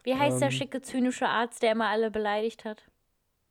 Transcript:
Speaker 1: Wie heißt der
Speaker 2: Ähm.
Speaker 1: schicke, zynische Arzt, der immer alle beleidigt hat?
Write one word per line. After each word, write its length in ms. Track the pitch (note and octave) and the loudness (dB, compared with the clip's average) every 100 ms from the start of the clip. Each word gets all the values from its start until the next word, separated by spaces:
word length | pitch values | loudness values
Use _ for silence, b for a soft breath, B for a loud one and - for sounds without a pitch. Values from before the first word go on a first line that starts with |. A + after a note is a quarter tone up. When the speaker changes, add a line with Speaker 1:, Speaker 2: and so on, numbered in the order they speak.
Speaker 1:
Wie 120 | B3 | -4
heißt 260 | C4 C#4+ B3+ | 2 2 2
der 80 | C#4 | 0
Speaker 2:
Ähm. 40 | |
Speaker 1:
schicke, 300 | C4 C4+ C4 | 0 -4 -8
zynische 440 | - C4 B3 - A3 | -6 0 0 0 0
Arzt, 340 | G#3 A#3+ - | 0 -2 0
der 100 | A3+ | 2
immer 160 | A3+ G#3+ | 2 2
alle 220 | A3 A3+ | 0 0
beleidigt 540 | A3 G#3 G#3 A3+ - A3 | 0 -2 0 -2 -4 -10
hat? 160 | G#3+ - _ _ _ _ _ _ | -12 -16 _ _ _ _ _ _